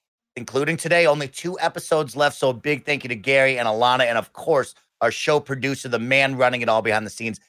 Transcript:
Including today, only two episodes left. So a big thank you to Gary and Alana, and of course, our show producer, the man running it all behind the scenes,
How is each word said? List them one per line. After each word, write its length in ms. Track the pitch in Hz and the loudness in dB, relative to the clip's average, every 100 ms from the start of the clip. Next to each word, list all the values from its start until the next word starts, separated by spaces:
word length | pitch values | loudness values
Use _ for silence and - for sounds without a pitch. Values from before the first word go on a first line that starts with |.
| _ _ _ 127 | _ _ _ -16
Including 400 | 113 135 147 165 | -4 -2 -2 -2
today, 300 | 160 170 160 | 0 4 4
only 240 | 147 139 | 2 -2
two 280 | - 170 185 | -8 -8 -4
episodes 560 | 165 170 - 160 156 143 | -4 -4 0 0 0 0
left. 180 | 147 - | 0 2
So 140 | 135 | -2
a 40 | |
big 300 | 113 147 143 151 | -2 -4 -4 -4
thank 200 | 143 123 | -6 -4
you 20 | |
to 80 | 113 | -6
Gary 420 | 131 135 135 127 | 0 4 4 2
and 120 | 117 | 0
Alana, 340 | 110 123 127 | 2 2 4
and 140 | 120 117 | 2 0
of 160 | 101 | -4
course, 420 | - - 143 123 - _ - | -8 0 2 0 -8 _ -2
our 120 | 117 | 0
show 280 | - - 147 | 0 0 0
producer, 480 | 143 135 135 135 131 | 0 -6 -4 -4 -4
the 100 | 117 | -4
man 380 | 120 135 135 127 | 0 2 2 2
running 260 | 123 123 | 0 2
it 60 | 113 | 0
all 140 | 110 | 2
behind 240 | 110 107 107 | 2 -2 -2
the 40 | |
scenes, 300 | - 113 101 | -8 -8 -8